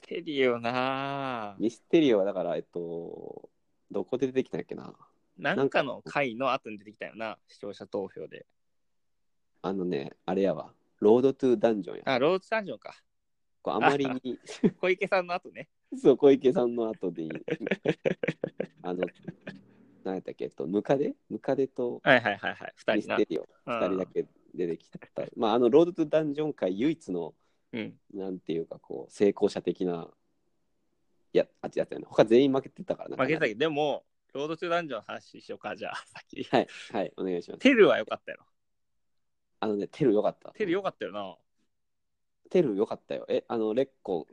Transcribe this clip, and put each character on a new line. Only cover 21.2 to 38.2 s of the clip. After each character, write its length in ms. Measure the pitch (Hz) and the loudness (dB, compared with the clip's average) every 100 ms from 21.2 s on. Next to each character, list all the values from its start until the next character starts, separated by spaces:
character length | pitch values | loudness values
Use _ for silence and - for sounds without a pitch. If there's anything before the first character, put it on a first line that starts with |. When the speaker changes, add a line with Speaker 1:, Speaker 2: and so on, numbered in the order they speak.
| - | -10
Speaker 2:
ム 80 | 107 | -8
カ 160 | - | -2
デ 140 | 135 135 | 0 -2
と 320 | - 123 120 | -2 -6 0
Speaker 1:
は 140 | - 127 | 4 6
い 40 | |
は 120 | 110 | 4
い 40 | 101 | -2
は 140 | 98 | -4
い 40 | |
は 120 | 98 90 | -8 -12
い。 60 | |
二 220 | - - 107 | -6 0 0
人 80 | 101 | 2
な。 80 | 101 | 0
Speaker 2:
ミ 80 | |
ス 20 | 104 | 0
テ 60 | |
リ 40 | - | -2
オ、 100 | - _ - | -6 _ -6
Speaker 1:
う 60 | |
ん。 80 | 117 | -2
Speaker 2:
二 80 | 95 | 0
人 80 | 92 | -2
だ 100 | 92 | -4
け 200 | - 82 _ _ | -4 -6 _ _
出 120 | - 87 | -6 -4
て 100 | 82 | -6
き 120 | _ | _
た。 80 | - - - - - | -20 -14 -10 -8 -2
ま 120 | 117 | 0
あ、 60 | |
あ 40 | 117 | 4
の、 120 | 120 | 6
ロ 120 | 139 | 6
ー 40 | 170 | 6
ド 60 | |
ト 100 | 170 | 2
ゥ 40 | 156 | 0
ー 20 | |
ダ 140 | 156 | 0
ン 120 | 156 | 0
ジ 80 | 143 | -4
ョ 40 | 151 | -6
ン 60 | |
界 260 | - 95 92 | -2 -2 0
唯 140 | 143 | -2
一 200 | 160 - | -2 -6
の、 220 | 90 80 - _ _ _ | -6 -8 -12 _ _ _
Speaker 1:
う 40 | 120 | -8
ん。 220 | 107 - _ | -8 -12 _
Speaker 2:
な 180 | 101 95 | -10 -8
ん 80 | 92 | -8
て 140 | - | -6
い 60 | 82 | -6
う 60 | - | -6
か、 120 | - | -12
こ 280 | - - - | -12 -12 -10
う、 40 | |
成 180 | - 101 | 2 2
功 180 | - 101 | 4 0
者 120 | - | 0
的 240 | - 87 | -4 -2
な、 240 | 90 87 - _ _ _ _ _ _ _ _ _ _ _ _ | -2 -4 -8 _ _ _ _ _ _ _ _ _ _ _ _
い 60 | 87 | 0
や、 100 | - _ | 0 _
あ 60 | - | -8
っ 40 | |
ち 100 | - | -4
や 60 | - | -4
っ 20 | |
た 80 | - | -6
よ 40 | |
ね。 40 | - | -2
他 160 | - | 2
全 200 | 113 117 | 6 6
員 80 | 139 | 6
負 100 | 135 | 2
け 60 | - | -4
て 160 | - | -10
た 100 | 185 | -8
か 80 | - | -8
ら 60 | - | -6
な。 80 | 135 | -4
Speaker 1:
負 100 | 131 | -2
け 80 | |
て 60 | 156 | 0
た 60 | 143 | -2
け 80 | |
ど、 40 | 107 | -2
で 100 | 156 | -2
も、 360 | 143 151 113 - _ _ | 0 -2 -2 -8 _ _
ロ 120 | 135 | -10
ー 40 | 151 | -8
ド 80 | 160 | -6
ト 100 | 175 | -4
ゥ 20 | |
ー 20 | |
ダ 100 | 170 | -4
ン 60 | 160 | -4
ジ 60 | |
ョ 40 | 113 | -8
ン 20 | |
の 20 | |
話 380 | - 110 - - | -10 -14 -14 -20
し 80 | - | -16
よ 80 | 101 | -12
う 20 | |
か、 160 | 107 | -10
じ 100 | 98 | -8
ゃ 60 | - | -10
あ、 60 | - | -10
<laughs> 40 | - | -14
先。 380 | - - - | -20 -16 -12
Speaker 2:
は 160 | - 127 | 0 0
い、 80 | - - - | 0 -6 -8
は 100 | 110 | -6
い、 100 | 92 - | -6 -4
お 80 | |
願 100 | 92 | -4
い 80 | 87 | -4
し 80 | - | -6
ま 60 | - | 2
す。 40 | |
Speaker 1:
テ 120 | 254 | 6
ル 160 | 247 170 | 8 8
は 100 | 107 | 6
良 80 | 110 | 0
か 100 | |
っ 60 | 104 | -8